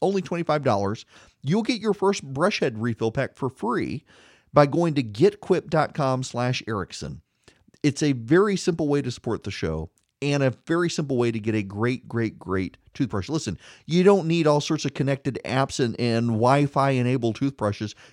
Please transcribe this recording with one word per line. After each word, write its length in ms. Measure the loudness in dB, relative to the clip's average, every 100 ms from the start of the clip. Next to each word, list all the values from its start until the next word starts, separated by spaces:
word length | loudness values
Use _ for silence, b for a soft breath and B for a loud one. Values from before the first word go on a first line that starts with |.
only 200 | -2 0
twenty-five 420 | -2 -4 -2 0
dollars. 420 | 2 2 0 -4 -10 b b b
You'll 220 | -2 0
get 180 | 0 -2
your 120 | -2
first 300 | 0 0 0
brush 380 | -4 -2 0 0
head 200 | -2 -2
refill 300 | -4 -2 -2
pack 240 | -2 -4 -4
for 140 | -6
free 560 | -4 -4 -2 -4 -6 -12 b b b b
by 120 | 4 4
going 280 | 4 0
to 100 | 0
get 380 | -2 2 2 2
quip 280 | 0 0 0
dot 240 | 0 0
com 300 | 0 0 -2
slash 400 | -4 -2 -2 -2 -4
Erickson. 580 | -6 -6 -10 -12 -12 -18 _ b b b _
It's 200 | -2 0
a 120 | 0
very 420 | 0 2 4 4 0
simple 320 | -2 -2 0
way 140 | 0
to 100 | -2
support 320 | -6 -6 -6
the 80 | -6
show 380 | -6 -4 -4 -8 _ _ -6
and 200 | -2 2
a 140 | 0 0 -2
very 240 | 0 0
simple 280 | -2 -2 0
way 140 | 0
to 60 | 0
get 140 | -2
a 80 | -2
great, 460 | -2 -2 -2 -2 -4
great, 320 | -2 -2 -4
great 380 | -4 -2 -2 -8 _
toothbrush. 340 | -4 -4 -4 -4
Listen, 300 | -4 -4 -8 B B B
you 180 | 4
don't 220 | 6 6 4
need 220 | 2 4
all 140 | 2
sorts 240 | 2 -2 -2
of 80 |
connected 440 | -2 -2 -2 -4 -6
apps 400 | -2 0 0 0
and, 160 | -2 0
and 280 | 0 2 2
Wi-Fi 640 | 2 4 4 2 2 2
enabled 440 | 2 0 0 0 0
toothbrushes. 580 | -4 -2 -2 -2 -6 -10 B